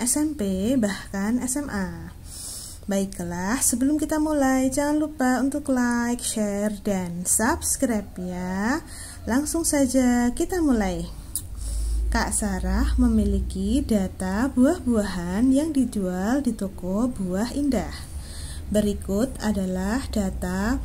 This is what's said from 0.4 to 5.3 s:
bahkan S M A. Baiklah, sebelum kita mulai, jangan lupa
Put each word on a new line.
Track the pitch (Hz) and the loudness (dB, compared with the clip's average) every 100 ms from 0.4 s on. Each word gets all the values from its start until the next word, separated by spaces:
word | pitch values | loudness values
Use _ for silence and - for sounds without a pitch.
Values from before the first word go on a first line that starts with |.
| 202 185 208 | -2 0 2
bahkan | 269 202 - - 196 202 247 | 2 2 -2 -6 -4 0 0
S | 247 | -2
M | 294 285 | -4 -4
A. | 208 185 170 165 - - - - - - - - | -4 -4 -6 -12 -14 -14 -12 -12 -12 -12 -12 -4
Baiklah, | 196 196 196 175 175 185 262 | -2 -2 -4 -6 -4 -2 0
sebelum | - 233 269 302 | 2 2 2 2
kita | 311 311 | 0 0
mulai, | 311 302 262 262 262 | 2 2 4 4 2
jangan | 269 294 302 302 | 2 2 2 0
lupa | - 254 | 0 2